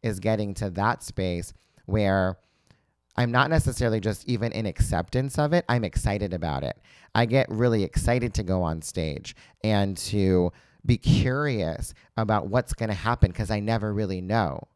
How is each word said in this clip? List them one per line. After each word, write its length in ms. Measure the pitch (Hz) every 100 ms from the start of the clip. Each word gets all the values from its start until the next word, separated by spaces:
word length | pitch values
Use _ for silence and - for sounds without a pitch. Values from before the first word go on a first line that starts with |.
is 160 | 113 95
getting 360 | 104 110 104
to 160 | 95 101
that 320 | 90 104 120
space 500 | - - 92 87 - - _ _ -
where 520 | 107 101 95 92 92 _ _ _ _ _ _ _ -
I'm 160 | 120
not 180 | 123 131
necessarily 480 | 160 - 123 120 110
just 300 | 107 101 -
even 240 | 120 117
in 140 | - 107
acceptance 720 | - - 82 85 127 139 151
of 140 | 147
it. 120 | 175 -
I'm 160 | 120
excited 480 | 107 - 110 101 98
about 300 | 87 80 69
it. 160 | 69 - _ - -
I 120 | - 117
get 240 | 131 -
really 320 | 107 123 113
excited 520 | 95 - - 123 117
to 80 | 104
go 200 | 92 92
on 200 | 85 80
stage 520 | - - 78 71 - - - _
and 320 | 107 107 98 95
to 540 | - 104 95 92 90 - _ _
be 140 | - 120
curious 920 | - - 127 131 147 117 82 - - - _ -
about 300 | 107 107 95
what's 260 | 113 123
gonna 200 | - 113
happen, 380 | 95 117 120 95
'cause 180 | - 101
I 80 | 107
never 340 | 104 113 107
really 280 | 104 104 95
know 480 | 92 113 90 67 -